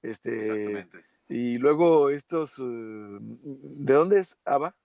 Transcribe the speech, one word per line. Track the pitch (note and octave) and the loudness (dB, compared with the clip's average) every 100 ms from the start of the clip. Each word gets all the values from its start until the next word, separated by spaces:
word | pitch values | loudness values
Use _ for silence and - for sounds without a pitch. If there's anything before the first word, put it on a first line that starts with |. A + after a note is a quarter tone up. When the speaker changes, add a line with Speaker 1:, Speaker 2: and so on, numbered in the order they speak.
Speaker 1:
Este, | A#2+ A2 B2 A2+ | -10 -10 -8 -6
Speaker 2:
Exactamente. | G#2+ G#2+ G#2 G#2 F#2+ F2+ _ _ _ | -4 -4 -4 -8 -10 -20 _ _ _
Speaker 1:
y | A#2+ A#2+ A#2+ | -4 -2 2
luego | C#3 D3+ E3+ D#3+ C#3+ | 2 4 6 6 4
estos, | C#3+ - E3 D3+ - | 0 -4 -6 -6 -8
eh, | |
¿de | B2+ A#2 A2+ G#2+ G#2 G2+ A2 A#2 D3 C3+ C#3+ C3 C3+ | -10 -8 -12 -14 -14 -14 -14 -16 -16 -16 -16 -10 2
dónde | C3+ F3 G3+ | 4 6 2
es | F#3 - - | 2 -10 -2
aba? | C#3 D#3+ _ | -2 -2 _